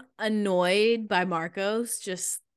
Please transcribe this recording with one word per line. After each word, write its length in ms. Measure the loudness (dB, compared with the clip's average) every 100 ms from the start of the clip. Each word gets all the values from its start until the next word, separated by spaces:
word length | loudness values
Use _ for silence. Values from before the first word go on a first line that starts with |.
| -4 -6
annoyed 920 | -2 0 2 2 4 4 4 2 0
by 160 | 0
Marcos, 720 | 0 -2 -4 -4 -2 -2 -4 -6
just 420 | -8 -6 -6 -8 -12